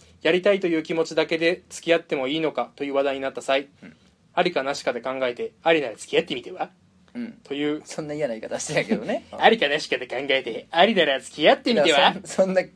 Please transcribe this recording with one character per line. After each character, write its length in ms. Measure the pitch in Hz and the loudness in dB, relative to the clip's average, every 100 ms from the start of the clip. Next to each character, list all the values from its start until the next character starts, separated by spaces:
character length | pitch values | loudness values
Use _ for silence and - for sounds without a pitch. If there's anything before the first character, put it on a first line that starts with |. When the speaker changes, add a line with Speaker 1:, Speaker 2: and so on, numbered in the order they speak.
| - _ | -20 _
Speaker 1:
や 100 | 156 | 0
り 100 | 175 | 2
た 100 | 202 | 4
い 60 | 196 | 2
と 80 | 185 | 2
い 100 | 160 | -2
う 60 | |
気 100 | 156 | -2
持 120 | 165 | -2
ち 100 | 165 | 0
だ 120 | 160 156 | 0 0
け 120 | 160 | 2
で 240 | 170 180 - | 0 0 -6
付 160 | - | -8
き 100 | - | 0
合 40 | 165 | 0
っ 40 | |
て 140 | - 147 | 2 -4
も 100 | 131 | -2
い 100 | 156 | -2
い 40 | |
の 100 | 156 | -2
か 220 | 127 120 | -2 -6
と 80 | - | -6
い 80 | 143 | -2
う 40 | |
話 100 | 135 | 0
題 100 | 139 | 0
に 60 | 135 | -2
な 100 | 135 | -6
っ 20 | |
た 100 | 135 | -6
際、 260 | - 135 143 _ | 0 0 -2 _
Speaker 2:
う 40 | 87 | -20
ん。 100 | - _ _ _ | -20 _ _ _
Speaker 1:
あ 80 | - | -2
り 100 | 175 | 0
か 120 | 151 | 0
な 100 | 135 | -2
し 80 | 147 | -4
か 100 | - | -4
で 80 | 120 | -4
考 120 | 131 131 | -4 -2
え 120 | 127 | -2
て、 180 | 117 113 _ | -4 -8 _
あ 100 | 170 | 2
り 80 | 165 | 2
な 100 | 127 | 2
ら 40 | |
付 160 | 104 - | -8 -2
き 80 | 147 | -2
合 40 | |
っ 20 | |
て 100 | 165 | 0
み 80 | 135 | -6
て 80 | 90 | -10
は？ 200 | 92 - _ _ _ _ | -8 -10 _ _ _ _
Speaker 2:
う 60 | 123 | -12
ん。 180 | 113 - | -12 -12
Speaker 1:
と 100 | - | -10
い 180 | 143 147 | -4 -4
う。 100 | 151 | -4
Speaker 2:
そ 180 | - - | -8 -12
ん 60 | 151 | -8
な 60 | |
嫌 120 | 147 143 | -4 -4
な 80 | |
言 40 | 113 | -4
い 20 | |
方 180 | - 117 | -8 -8
し 80 | - | -4
て 80 | |
な 60 | 151 | -2
い 60 | 190 | 0
け 100 | 220 | -2
ど 80 | |
ね。 200 | 135 285 - | -2 -6 -6
Speaker 1:
<laughs> 120 | - | 2
あ 100 | 180 | 4
り 80 | 226 | 4
か 80 | 143 | 0
な 100 | 147 | -2
し 100 | - | -2
か 100 | 127 | -6
で 100 | 123 | -4
考 80 | 123 | -6
え 240 | 139 135 | 0 0
て、 240 | 123 110 - | 0 -10 -2
あ 120 | 165 | 4
り 120 | 202 196 | 4 6
な 80 | |
ら 160 | 147 135 | 2 0
付 160 | - - | -4 2
き 120 | 170 | 4
合 60 | |
っ 60 | 269 | 4
て 120 | 262 | 2
み 80 | 233 | 2
て 120 | 156 | 4
は？ 60 | 143 | 6
Speaker 2:
い 20 | |
や、 100 | 185 | 4
そ 40 | 180 | 2
ん-、 60 | - | -6
そ 200 | - 190 | 0 2
ん 80 | |
な 80 | 185 175 | 2 -2